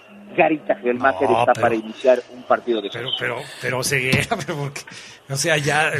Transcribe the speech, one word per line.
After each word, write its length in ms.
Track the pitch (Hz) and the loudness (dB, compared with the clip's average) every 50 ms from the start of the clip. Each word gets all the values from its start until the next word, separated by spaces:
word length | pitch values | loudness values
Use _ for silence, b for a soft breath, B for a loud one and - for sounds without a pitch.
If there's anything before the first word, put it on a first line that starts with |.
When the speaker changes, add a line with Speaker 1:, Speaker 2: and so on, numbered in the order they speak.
| - - - - - - - | -20 -20 -20 -20 -20 -4 0
Speaker 1:
Gary 220 | - 170 156 160 151 | 2 2 2 2 0
Cajelmacher 680 | - - - 104 110 120 120 123 127 135 135 - 139 123 | 0 -2 -2 0 0 -2 0 2 2 0 2 2 2 2
Speaker 2:
No, 120 | 113 113 | 4 4
Speaker 1:
está 120 | 120 120 123 | 4 4 4
Speaker 2:
pero, 80 | 117 117 | 4 2
Speaker 1:
para 120 | 117 117 | 2 2
iniciar 440 | 110 107 110 110 - - 131 127 123 123 - 123 | 0 -2 -6 -8 0 4 4 4 4 2 -4 -14
un 100 | 127 127 | -12 -2
partido 400 | - 123 107 - 120 117 110 101 | 0 0 0 2 0 -2 -2 -2
de 80 | 101 - | -4 -8
Speaker 2:
pero, 160 | 113 120 131 | -8 -6 -6
Speaker 1:
esos. 120 | - - | -4 -4
Speaker 2:
pero, 160 | 127 123 120 117 143 - - - - | -4 -4 -4 -6 -8 -12 -12 -8 -6
pero 200 | 123 127 127 127 | -4 -2 -2 -2
Ceguera, 540 | - 139 135 127 131 131 139 139 - - | 0 0 0 2 2 2 2 2 0 -2
<laughs> 100 | 196 147 | -4 -4
pero 100 | 175 175 147 | -6 -6 -4
¿por 140 | 143 139 143 | -6 -6 -8
qué? 100 | - - B B B B B B B - - | -10 -14 B B B B B B B -12 -8
O 60 | 135 | -6
sea, 200 | 139 143 170 160 | -2 0 0 0
ya 340 | 151 143 151 143 151 156 156 160 | 2 2 2 2 2 2 2 0